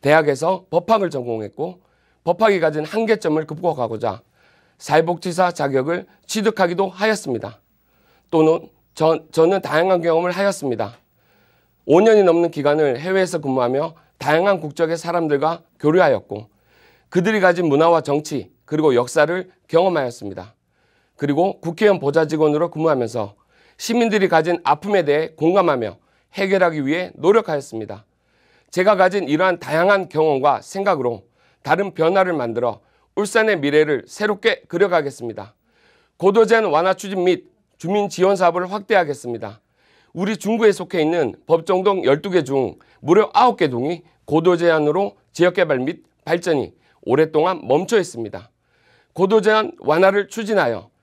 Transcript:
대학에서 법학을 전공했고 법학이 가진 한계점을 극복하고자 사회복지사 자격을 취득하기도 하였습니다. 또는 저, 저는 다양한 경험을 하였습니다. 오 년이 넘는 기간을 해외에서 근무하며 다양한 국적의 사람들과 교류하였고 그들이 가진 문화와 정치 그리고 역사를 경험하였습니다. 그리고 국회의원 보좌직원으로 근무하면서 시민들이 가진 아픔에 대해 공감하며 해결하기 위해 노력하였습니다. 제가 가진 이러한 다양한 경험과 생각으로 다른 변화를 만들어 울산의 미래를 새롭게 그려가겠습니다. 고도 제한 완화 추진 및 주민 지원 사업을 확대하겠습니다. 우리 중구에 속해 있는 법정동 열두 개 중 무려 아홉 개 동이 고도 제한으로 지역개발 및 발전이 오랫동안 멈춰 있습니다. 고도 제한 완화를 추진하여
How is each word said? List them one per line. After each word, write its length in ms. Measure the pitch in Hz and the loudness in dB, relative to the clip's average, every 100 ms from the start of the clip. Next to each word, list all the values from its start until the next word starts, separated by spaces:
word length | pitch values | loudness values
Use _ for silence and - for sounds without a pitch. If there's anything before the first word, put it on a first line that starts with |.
대학에서 640 | 135 156 147 135 160 185 _ | 4 4 4 0 -2 -4 _
법학을 420 | 165 175 220 185 | -4 0 0 0
전공했고 720 | 143 120 113 104 - 165 180 _ _ _ _ | -6 -6 -8 -8 -10 -12 -12 _ _ _ _
법학이 340 | - 175 220 196 | -4 0 2 2
가진 260 | 160 151 | 0 -2
한계점을 600 | 151 214 226 214 170 156 156 | -6 -4 0 0 0 -2 -4
극복하고자 760 | 151 180 139 120 113 117 101 _ _ _ _ _ _ | -6 -4 -4 -6 -4 -6 -8 _ _ _ _ _ _
사회복지사 760 | - 151 165 175 185 170 180 | -2 0 0 -4 -6 -2 -2
자격을 540 | 170 143 135 135 175 190 _ _ | 0 -2 -2 -2 -6 -8 _ _
취득하기도 640 | 220 208 208 185 175 196 | -4 -2 0 -2 0 -6
하였습니다. 720 | - 214 208 147 117 - - _ _ _ _ _ _ _ | -2 -2 -2 -4 -8 -8 -16 _ _ _ _ _ _ _
또는 360 | 160 156 170 - _ _ - | 2 2 2 -4 _ _ -2
저, 240 | 156 160 - | 0 0 -4
저는 320 | - 165 190 | 2 2 2
다양한 380 | - 151 180 185 | -2 0 2 0
경험을 320 | 170 165 180 | 2 0 -2
하였습니다. 680 | 175 202 190 143 113 107 - _ _ _ _ _ _ _ _ - | -2 -2 -2 -6 -6 -6 -10 _ _ _ _ _ _ _ _ 4
오 140 | 160 | 6
년이 240 | 214 214 | 6 6
넘는 260 | 190 165 170 | 4 4 0
기간을 480 | 151 143 147 151 123 | 0 -2 2 0 -2
해외에서 400 | 165 190 185 170 | -2 -2 0 -4
근무하며 560 | 143 131 123 131 165 160 _ _ | -4 -2 0 -2 -4 -10 _ _
다양한 400 | - 156 190 190 | 0 0 2 -2
국적의 380 | 156 - 165 165 | -4 -4 -4 -4
사람들과 680 | 165 175 160 143 151 170 _ _ | -4 -4 -2 0 -2 -4 _ _
교류하였고 720 | 151 165 170 113 - 101 113 _ _ _ _ _ _ | 0 2 4 2 -4 -14 -14 _ _ _ _ _ _
그들이 300 | 180 180 220 | -2 0 2
가진 280 | 185 170 170 | 2 2 0
문화와 340 | 139 165 165 | 2 4 2
정치 500 | 147 143 151 143 98 _ | 0 -4 -4 -10 -10 _
그리고 320 | _ 151 156 123 | _ 0 2 2
역사를 520 | 123 165 151 180 180 _ _ | 0 2 0 0 -8 _ _
경험하였습니다. 880 | 160 185 170 131 117 104 95 95 _ _ _ _ _ _ | 0 2 0 -4 -8 -14 -14 -18 _ _ _ _ _ _
그리고 460 | _ 143 143 185 - | _ -4 0 0 -2
국회의원 400 | 165 165 214 196 | -10 0 2 2
보좌직원으로 680 | 139 156 156 156 151 147 170 | 0 0 0 0 0 2 -2
근무하면서 640 | 160 160 139 117 117 101 _ _ _ _ _ | -2 0 0 -2 -6 -8 _ _ _ _ _
시민들이 520 | - 233 233 208 190 | -4 0 0 2 2
가진 300 | 160 160 175 | 2 2 -2
아픔에 400 | - 147 196 202 | 0 -2 0 0
대해 260 | 151 147 160 - | 2 0 -2 -2
공감하며 640 | 156 190 180 135 110 90 _ _ _ | 0 2 2 0 -4 -10 _ _ _
해결하기 520 | - 196 190 180 156 | -6 -2 2 0 0
위해 280 | 135 160 180 | -4 -4 -6
노력하였습니다. 880 | - 147 220 214 151 131 113 104 104 _ _ _ _ _ _ _ | -4 2 2 2 -6 -6 -12 -12 -14 _ _ _ _ _ _ _
제가 260 | - 185 202 | 0 2 4
가진 320 | 185 202 151 | 4 2 -2
이러한 320 | 151 185 175 | 0 2 0
다양한 480 | 135 156 180 202 170 | -2 0 2 2 0
경험과 540 | 151 156 139 143 127 | -2 0 2 0 0
생각으로 600 | - 190 202 165 123 110 _ _ _ _ | -4 -6 -2 0 -2 -6 _ _ _ _
다른 320 | - 151 202 | -4 -2 -2
변화를 380 | - 160 190 185 | -2 0 2 0
만들어 480 | 160 120 117 120 104 _ _ _ | 0 -4 -2 -4 -4 _ _ _
울산의 460 | - 202 233 220 190 | -6 -2 0 2 0
미래를 420 | 143 147 151 139 - | 2 2 2 0 -6
새롭게 540 | - 208 202 226 190 _ | -6 -4 -2 -2 -4 _
그려가겠습니다. 880 | 170 196 175 139 131 120 110 113 _ _ _ _ _ _ _ | -2 0 2 -2 -8 -12 -12 -14 _ _ _ _ _ _ _
고도 280 | 180 202 | 0 4
제한 200 | 220 226 | 4 4
완화 300 | 214 151 180 | 2 0 0
추진 280 | 185 202 190 | -2 -4 -2
및 300 | 180 180 - _ _ _ | 0 0 -4 _ _ _
주민 300 | 165 202 202 | -4 -2 -2
지원 260 | - 180 | 0 0
사업을 380 | 196 180 170 180 | 4 2 0 -6
확대하겠습니다. 880 | 202 196 208 165 135 120 117 104 110 _ _ _ _ _ | -8 0 0 0 -4 -8 -10 -10 -16 _ _ _ _ _
우리 220 | - 190 220 | -6 -4 -4
중구에 360 | 190 226 220 | -2 2 2
속해 280 | 196 180 180 | 2 -4 -2
있는 340 | 151 170 147 156 _ | 0 0 -2 -4 _
법정동 580 | 165 165 185 190 190 | 0 2 0 2 0
열두 260 | 120 143 202 | 2 0 0
개 120 | 180 | -2
중 360 | 135 139 120 - _ _ | 0 -2 -2 -6 _ _
무려 320 | 131 180 202 | 0 2 4
아홉 260 | - 247 214 | 2 2 2
개 100 | 160 | -2
동이 340 | 123 135 165 _ _ | -2 -6 -8 _ _
고도 320 | - 151 165 175 | -2 0 2 2
제한으로 600 | 170 160 147 156 202 _ _ | 4 2 2 0 -4 _ _
지역개발 460 | - 175 180 170 135 | 0 0 2 0 0
및 240 | 131 170 _ _ | -2 -8 _ _
발전이 500 | - 170 175 151 101 _ _ _ | -4 -4 0 -2 -4 _ _ _
오랫동안 580 | - 131 156 156 170 180 | -2 0 2 0 0 -2
멈춰 380 | - 139 180 226 | -2 -2 0 -2
있습니다. 500 | 165 117 110 92 104 _ _ _ _ _ _ | -2 -8 -12 -14 -20 _ _ _ _ _ _
고도 280 | - 190 220 | -4 0 2
제한 300 | 202 214 214 - | 2 0 0 -6
완화를 480 | - 156 190 202 202 | -2 2 4 2 -4
추진하여 640 | - 208 208 139 110 - _ | -8 -4 0 0 -4 -10 _